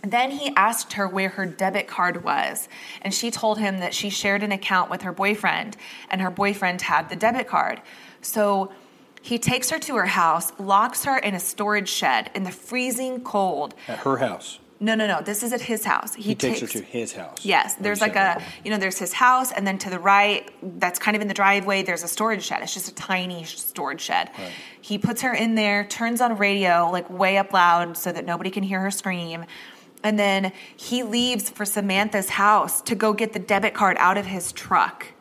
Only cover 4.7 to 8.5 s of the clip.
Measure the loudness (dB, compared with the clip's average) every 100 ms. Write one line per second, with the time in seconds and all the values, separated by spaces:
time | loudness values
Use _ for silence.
4.7 | 2 2 -2 -6 0 0 2 0 0 -4
5.7 | -12 -16 -18 -6 -2 -2 0 0 0 -2
6.7 | -2 0 0 0 0 0 0 -2 0 0
7.7 | -4 -12 -20 -20 -14 -6 2 4